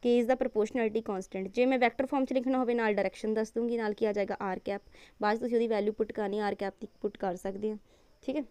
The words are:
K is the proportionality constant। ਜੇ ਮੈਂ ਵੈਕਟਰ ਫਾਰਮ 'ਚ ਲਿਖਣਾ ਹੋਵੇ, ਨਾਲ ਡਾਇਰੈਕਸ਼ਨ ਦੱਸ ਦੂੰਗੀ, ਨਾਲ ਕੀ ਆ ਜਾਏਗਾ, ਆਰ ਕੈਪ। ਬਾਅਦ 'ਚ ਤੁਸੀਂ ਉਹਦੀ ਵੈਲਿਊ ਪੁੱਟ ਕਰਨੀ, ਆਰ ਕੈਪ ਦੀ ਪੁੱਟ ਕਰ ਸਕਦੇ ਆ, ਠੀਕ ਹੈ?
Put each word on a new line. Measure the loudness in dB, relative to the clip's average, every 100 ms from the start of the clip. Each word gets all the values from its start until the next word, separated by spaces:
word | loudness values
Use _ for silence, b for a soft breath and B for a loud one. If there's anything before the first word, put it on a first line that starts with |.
K | 4 4
is | 4
the | 2
proportionality | 2 0 0 0 0 -2 -4
constant। | -6 -6 -6 -6
ਜੇ | 2 2
ਮੈਂ | 4
ਵੈਕਟਰ | 2 2 -2
ਫਾਰਮ | 0 2
'ਚ |
ਲਿਖਣਾ | 0 2 0
ਹੋਵੇ, | 2
ਨਾਲ | 2 2
ਡਾਇਰੈਕਸ਼ਨ | 2 0 -2 -2
ਦੱਸ | 0 -2
ਦੂੰਗੀ, | -2 -2 0
ਨਾਲ | -2
ਕੀ | 0 0
ਆ |
ਜਾਏਗਾ, | 0 -2 -2
ਆਰ | -4 -6 -4
ਕੈਪ। | -6 -8 B B B
ਬਾਅਦ | 0 0
'ਚ |
ਤੁਸੀਂ | 0 0
ਉਹਦੀ | 2
ਵੈਲਿਊ | 2 0
ਪੁੱਟ | 0 -4
ਕਰਨੀ, | -2 -2 0
ਆਰ | -2 -2
ਕੈਪ | -6 -6
ਦੀ | -16 -6
ਪੁੱਟ | -6 -4
ਕਰ | -4 -4
ਸਕਦੇ | -6 -4 -4
ਆ, | -4 b b b _
ਠੀਕ | -4 -4
ਹੈ? | -4